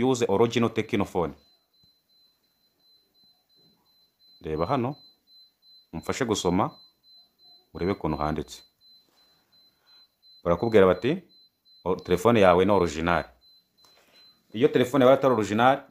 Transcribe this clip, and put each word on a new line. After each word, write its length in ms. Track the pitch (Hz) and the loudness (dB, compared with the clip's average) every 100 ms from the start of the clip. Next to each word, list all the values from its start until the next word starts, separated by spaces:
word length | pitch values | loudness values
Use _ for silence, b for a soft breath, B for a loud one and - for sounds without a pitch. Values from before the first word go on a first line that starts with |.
| 127 | -2
use 140 | 123 117 | 0 0
original 420 | 98 117 120 117 | 2 0 0 -2
Tecno 340 | 113 107 110 | -2 -4 -4
phone." 300 | 92 92 80 69 _ _ _ _ _ _ _ _ _ _ _ _ _ _ _ _ _ _ _ _ _ _ _ _ _ _ _ _ _ _ | -4 -4 -6 -8 _ _ _ _ _ _ _ _ _ _ _ _ _ _ _ _ _ _ _ _ _ _ _ _ _ _ _ _ _ _
Reba 240 | 80 78 85 | -8 -6 -4
hano, 300 | 139 120 151 _ _ _ _ _ _ _ _ _ | -2 -4 -8 _ _ _ _ _ _ _ _ _
umfashe 320 | 85 - - | -12 -10 -6
gusoma, 460 | 120 98 90 90 139 - _ _ _ _ _ _ _ _ _ | -4 -2 -2 -2 -2 -8 _ _ _ _ _ _ _ _ _
urebe 180 | - 90 | -8 -6
ukuntu 240 | 98 80 71 | -6 -6 -4
handitse. 460 | 76 78 73 - _ _ _ _ _ _ _ _ _ _ _ b b b b _ _ - | -4 -6 -10 -16 _ _ _ _ _ _ _ _ _ _ _ b b b b _ _ -8
Barakubwira 420 | 87 85 117 107 95 | -2 -2 2 4 4
bati, 360 | 90 127 180 - _ _ _ _ _ | 2 -2 -6 -10 _ _ _ _ _
"O-, 120 | 87 92 | -8 -6
telefone 440 | - 87 113 117 | -4 0 2 4
yawe 240 | 95 87 | 4 4
ni 60 | 95 | 2
original." 520 | 101 87 80 82 82 - _ _ _ _ _ b b b b b b _ | 2 0 -2 -2 -2 -4 _ _ _ _ _ b b b b b b _
Iyo 160 | 110 135 | -2 0
telefone 360 | 139 123 143 | 2 0 4
yawe 100 | 127 | 4
atari 200 | 135 131 | 6 2
original, 500 | 113 98 104 127 139 - | 0 -2 0 2 0 -6